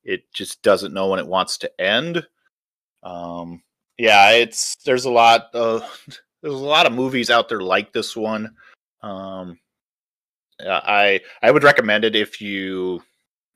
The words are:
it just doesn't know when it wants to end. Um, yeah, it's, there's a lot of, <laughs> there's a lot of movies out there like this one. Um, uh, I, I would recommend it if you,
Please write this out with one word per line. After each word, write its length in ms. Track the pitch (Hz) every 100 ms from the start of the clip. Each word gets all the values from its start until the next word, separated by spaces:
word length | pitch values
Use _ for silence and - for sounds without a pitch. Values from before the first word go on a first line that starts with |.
it 280 | - 95 _
just 300 | - 95 -
doesn't 320 | 107 92 95
know 140 | 95 95
when 120 | 95
it 60 | 85
wants 320 | 92 92 -
to 220 | - -
end. 460 | 92 110 160 170 - _ _ _ _ _ _ _
Um, 600 | 90 87 87 87 85 85 _ _ _ -
yeah, 320 | 117 104 101
it's, 440 | 117 113 - - -
there's 200 | - 127
a 60 | 127
lot 380 | 120 117 117 -
of, 280 | 117 117 113 113 - - - _
<laughs> 140 | _
there's 120 | 156
a 40 | 135
lot 280 | 139 156 156
of 60 |
movies 380 | 117 131 127 117
out 180 | 117 113
there 120 | 110
like 320 | 92 95 104
this 240 | 113 107 117
one. 380 | 110 107 110 _ _ _ _ _
Um, 560 | 107 95 95 95 90 85 _ _ _ _ _ _ _ _ _ _
uh, 160 | 92 90
I, 360 | - 104 101 98 - -
I 80 | -
would 140 | 147
recommend 400 | 143 143 110 107
it 100 | 113 107
if 240 | 104 -
you, 600 | 104 98 95 95 92 87 _ _ _ _ _